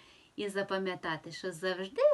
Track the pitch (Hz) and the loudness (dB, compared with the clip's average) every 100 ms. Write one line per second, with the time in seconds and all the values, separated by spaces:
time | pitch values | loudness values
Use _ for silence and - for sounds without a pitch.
0 | - - - - 202 190 196 190 190 180 | -20 -20 -14 -6 -2 -2 0 0 0 -2
1 | 175 156 170 160 185 165 185 180 190 302 | -2 -4 -6 -8 -6 -2 -2 -2 -4 4
2 | 571 | 6